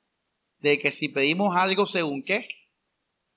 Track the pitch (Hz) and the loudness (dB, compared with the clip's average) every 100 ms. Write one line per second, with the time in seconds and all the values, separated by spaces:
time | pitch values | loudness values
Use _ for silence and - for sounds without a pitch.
0 | _ _ _ _ _ _ 147 147 147 - | _ _ _ _ _ _ 0 2 0 -2
1 | 147 139 139 170 202 175 190 190 196 185 | -4 0 0 2 0 2 2 2 2 0
2 | 160 139 131 202 - - _ _ _ _ | -2 -2 -4 -4 -6 -16 _ _ _ _
3 | _ _ _ | _ _ _